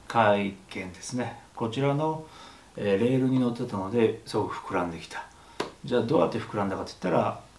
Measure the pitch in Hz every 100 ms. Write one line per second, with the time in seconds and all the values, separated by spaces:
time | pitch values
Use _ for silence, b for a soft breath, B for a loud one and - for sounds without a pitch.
0 | - 120 107 101 98 - - 110 92 92
1 | - 123 117 - - - 113 123 143 143
2 | 156 160 160 B B B B - 101 98
3 | 120 131 127 131 123 117 113 101 95 120
4 | 110 - - 110 92 - - 95 87 82
5 | - - - B B B - - 139 123
6 | 117 165 165 117 113 113 98 87 - -
7 | 185 156 110 117 -